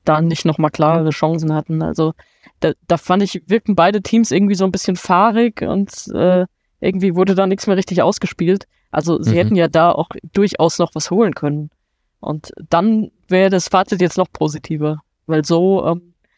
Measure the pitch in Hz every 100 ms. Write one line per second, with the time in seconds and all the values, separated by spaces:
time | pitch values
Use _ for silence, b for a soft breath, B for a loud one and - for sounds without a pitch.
0 | - 156 165 160 160 151 151 - 151 165
1 | 156 156 156 165 156 156 156 160 160 160
2 | 160 - b b b b 160 - - 170
3 | - 185 202 185 - 214 - 180 170 208
4 | - 226 226 156 202 190 190 180 - 180
5 | - 180 220 220 233 - - 190 196 -
6 | - - 180 185 180 _ _ - - 185
7 | 196 170 190 185 190 196 - 196 185 180
8 | 135 214 - - 170 196 - _ _ 160
9 | 165 160 - 165 208 196 165 165 170 -
10 | 160 - - - 202 - 165 - 170 160
11 | - 180 220 143 147 147 151 _ _ _
12 | _ _ - 151 - - 160 165 208 220
13 | - _ - 185 190 190 - 190 190 185
14 | 180 - 185 - 151 151 - 156 151 156
15 | - _ - 156 147 170 185 196 - 170
16 | 175 _ _